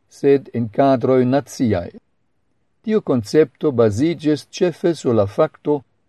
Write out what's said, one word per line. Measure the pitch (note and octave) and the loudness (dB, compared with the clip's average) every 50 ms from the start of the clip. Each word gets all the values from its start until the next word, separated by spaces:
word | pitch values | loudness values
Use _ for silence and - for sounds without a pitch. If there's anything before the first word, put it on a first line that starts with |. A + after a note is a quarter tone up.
| _ _ | _ _
sed | - - - C#3 C#3 C3+ C3+ - | -12 -2 2 2 2 2 0 -4
en | - A#2 A#2+ G#2+ | -6 -6 -6 -4
kadroj | - - C#3 C3+ C3+ A#2+ A#2+ B2 C3 B2+ B2 | -2 0 2 2 2 2 2 2 2 2 2
naciaj. | B2 C3 C#3+ C3+ - - - C3+ A2 G2 F2 F2 - - - _ _ _ _ _ _ _ _ _ _ _ _ _ _ _ _ | 2 0 -2 -4 -6 -6 -4 -2 -2 -2 -2 -4 -8 -16 -20 _ _ _ _ _ _ _ _ _ _ _ _ _ _ _ _
Tiu | _ A3 G#3+ G#3 | _ -4 -2 -2
koncepto | - - C#3 A#2+ G#2 - - D#3 D#3 B2+ - _ - D3+ | 0 0 -2 -2 -2 0 2 2 2 2 -2 _ -4 -2
baziĝis | B2+ A#2 A#2 A2 G2 G#2+ D3 E3+ E3 C3+ D3+ D3+ D3+ C#3+ - _ | 2 2 2 2 2 0 -2 -2 -2 -2 -2 -2 -2 -2 -6 _
ĉefe | - - F#3 F3+ - - - F3 E3 | -4 -2 -2 -2 -2 -2 -2 -2 -2
sur | - - C3+ A#2 | -2 -2 0 0
la | G#2+ G2 | 0 0
fakto, | G2+ - - D#3 D#3 - _ - D3+ D3+ C#3+ - _ _ _ _ | 0 0 0 -2 -2 -2 _ -4 -4 -4 -4 -4 _ _ _ _